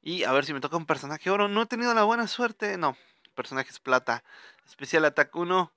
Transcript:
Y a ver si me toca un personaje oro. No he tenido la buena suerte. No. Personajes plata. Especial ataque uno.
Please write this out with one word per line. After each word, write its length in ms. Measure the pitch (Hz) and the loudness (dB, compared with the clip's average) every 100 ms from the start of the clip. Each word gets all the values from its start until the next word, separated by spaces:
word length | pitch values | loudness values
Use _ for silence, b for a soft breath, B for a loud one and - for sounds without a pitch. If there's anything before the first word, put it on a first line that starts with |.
Y 220 | - 175 | -8 -4
a 80 | 117 | 2
ver 120 | 135 | 2
si 80 | 139 | 0
me 80 | 143 | -6
toca 160 | 135 165 | -4 -4
un 80 | |
personaje 460 | 156 151 139 151 180 | -2 -4 -4 -8 -2
oro. 180 | 202 202 | 0 2
No 140 | 202 | 0
he 40 | 226 | -2
tenido 280 | 226 240 | -2 0
la 100 | 226 | 2
buena 220 | 208 233 226 | 2 2 -2
suerte. 500 | - 240 - 214 190 | -2 -4 -2 -6 -2
No. 180 | 156 123 b b _ | -2 -4 b b _
Personajes 460 | - 123 135 131 - | -12 -8 -6 -8 -10
plata. 420 | - 127 - 117 B B B B _ | 2 2 2 -4 B B B B _
Especial 400 | - 139 165 156 | -16 0 2 4
ataque 320 | 143 143 165 | 2 0 0
uno. 340 | 175 185 175 | 0 0 0